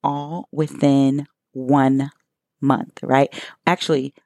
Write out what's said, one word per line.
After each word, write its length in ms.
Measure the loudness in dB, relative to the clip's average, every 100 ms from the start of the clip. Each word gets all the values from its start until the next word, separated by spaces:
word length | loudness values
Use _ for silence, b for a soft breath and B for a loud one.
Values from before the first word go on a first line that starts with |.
all 440 | -4 -4 -8 -10 -8
within 720 | -4 -4 0 2 4 2 0 -6 _ _
one 580 | -10 2 4 4 2 -2 _ _ _ _ _
month, 380 | -2 -2 -4 -12
right? 320 | 0 2 2 B B B
Actually, 480 | -4 -2 0 -2 -2 _